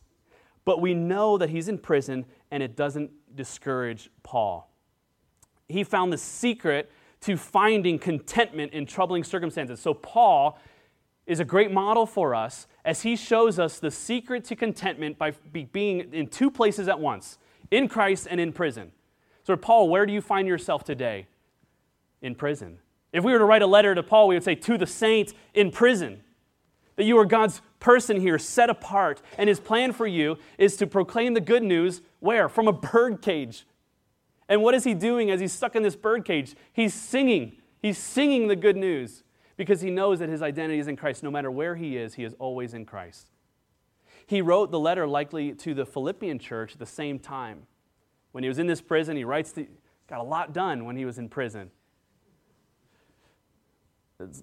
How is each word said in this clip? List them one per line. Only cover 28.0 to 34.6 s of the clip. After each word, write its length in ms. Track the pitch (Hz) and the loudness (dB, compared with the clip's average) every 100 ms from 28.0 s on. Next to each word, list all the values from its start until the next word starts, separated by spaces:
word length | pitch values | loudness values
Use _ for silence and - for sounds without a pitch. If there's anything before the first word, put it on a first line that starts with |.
| - 208 | 4 0
here, 180 | 185 156 | 2 0
set 300 | - - 233 | 0 2 2
apart, 540 | 220 - 196 180 139 - - | 2 -2 0 0 -2 -10 -2
and 100 | 208 | 0
his 120 | 202 | 0
plan 320 | - 220 254 | 0 0 0
for 140 | - 220 | -2 -2
you 300 | 175 151 160 - - | 0 -2 -4 -8 2
is 180 | 196 202 | 2 2
to 100 | 196 | -2
proclaim 460 | 196 180 233 240 | 0 0 0 0
the 80 | 233 | 0
good 220 | 170 240 | 2 2
news 400 | 220 170 175 175 _ _ | 4 2 0 -2 _ _
where? 300 | 180 226 165 | 0 2 2
From 180 | - 220 | 2 2
a 40 | |
bird 500 | 170 - 226 247 202 | 2 2 2 2 0
cage. 440 | - 160 123 117 - _ _ _ _ _ _ _ - | -2 -4 -4 -12 -20 _ _ _ _ _ _ _ 0
And 160 | 208 | 4